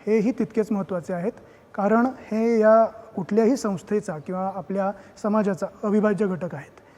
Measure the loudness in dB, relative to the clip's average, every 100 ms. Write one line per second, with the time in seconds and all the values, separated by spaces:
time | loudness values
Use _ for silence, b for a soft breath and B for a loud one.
0 | 0 2 2 0 -2 -2 -2 -2 -4 -6
1 | -6 -6 -6 -8 -14 B B -4 2 2
2 | 2 -2 -6 -2 0 4 6 6 4 -2
3 | -14 -8 -2 2 2 2 -2 -4 -4 -4
4 | -4 -8 -8 -6 -6 -6 -6 -4 -4 -4
5 | B B 0 2 2 -2 -6 -6 -2 2
6 | 2 2 -2 -4 -8 -10 -16 -20 -20